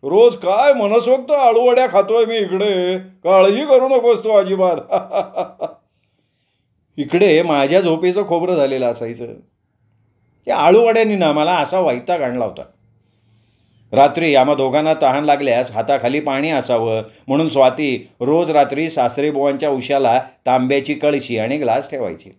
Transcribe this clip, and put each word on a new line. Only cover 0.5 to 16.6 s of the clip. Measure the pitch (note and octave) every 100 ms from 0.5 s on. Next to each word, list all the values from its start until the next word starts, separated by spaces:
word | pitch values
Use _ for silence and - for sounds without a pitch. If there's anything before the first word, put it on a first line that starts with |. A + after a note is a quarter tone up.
| G3+ C#4+
मनसोक्त | C4+ G3+ A3+ A3+ C4 B3+
आळूवड्या | D4 B3+ A3+ B3 B3 B3+
खातोय | - G3 A3+ A3+
मी | A3+
इकडे, | G3 F#3 G#3 F#3 F3+ F#3
काळजी | F#3 _ - - F#3+ G#3 D4
करू | C4 C4
नकोस | C4 A#3 A3+
तू | A3
अजिबात. | G#3+ F#3 F#3+ F#3 D#3+ - G3 F#3+ G3 - - F3+ -
<laughs> | D#3 - _ _ _ _ _ _ _ _ _ _ _ -
इकडे | C3+ F3 G3+ D#3
माझ्या | F3 D3 C#3 F3
झोपेचं | F3+ D#3+ F3+ F3+ G3
खोबरं | E3+ F3+ F3
झालेलं | C#3 C3 B2
असायचं. | A#2 A#2 A#2 A#2 A2 _ _ _ _ _ _ _ _ _ _ -
या | -
आळूवड्यांनी | D3+ G3+ A#3 A3+ A3 G3+
ना | E3
मला | D3 D#3 F3
असा | C#3 F#3+
वैताग | E3+ B2 B2 F3
आणला | C3 B2 A2
होता. | F2 - _ _ _ _ _ _ _ _ _ _ _ _
रात्री | A2+ C#3+ D3+ E3 C#3
आम्हा | C3 D3
दोघांना | C3+ C#3 D#3 D#3
तहान | C#3 C3+
लागल्यास | D3 C#3+ C#3+ A#2 B2
हाताखाली | A2+ A2+ C#3 A#2+ C#3+
पाणी | D3+ C3+ D3+
असावं | D3+